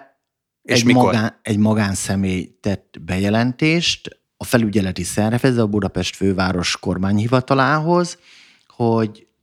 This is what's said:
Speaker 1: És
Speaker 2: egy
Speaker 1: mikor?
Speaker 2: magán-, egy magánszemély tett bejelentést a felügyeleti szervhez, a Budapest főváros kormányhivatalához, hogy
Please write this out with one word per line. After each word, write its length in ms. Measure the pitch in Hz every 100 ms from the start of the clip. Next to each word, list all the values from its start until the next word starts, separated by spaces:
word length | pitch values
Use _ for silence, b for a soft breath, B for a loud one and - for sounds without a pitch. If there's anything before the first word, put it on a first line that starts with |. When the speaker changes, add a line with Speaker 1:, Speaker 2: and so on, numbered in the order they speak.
| - _ _ _ _ _
Speaker 1:
És 160 | - 123
Speaker 2:
egy 60 |
Speaker 1:
mikor? 200 | 117 127
Speaker 2:
magán-, 340 | 101 113 107 -
egy 160 | - 104
magánszemély 1000 | 110 107 101 98 - 98 95 92 - _
tett 360 | 104 95 _ -
bejelentést 1200 | 82 92 101 110 123 123 156 170 165 - - - _ -
a 80 |
felügyeleti 580 | - 123 110 104 95 90
szervhez, 540 | 87 - 107 120 139 120
a 100 | 107
Budapest 500 | 104 95 - 90 -
főváros 600 | 98 92 92 90 87 -
kormányhivatalához, 1400 | 92 87 98 104 117 127 - 135 131 156 160 175 175 - b b b b b
hogy 600 | - 117 113 110 - _ _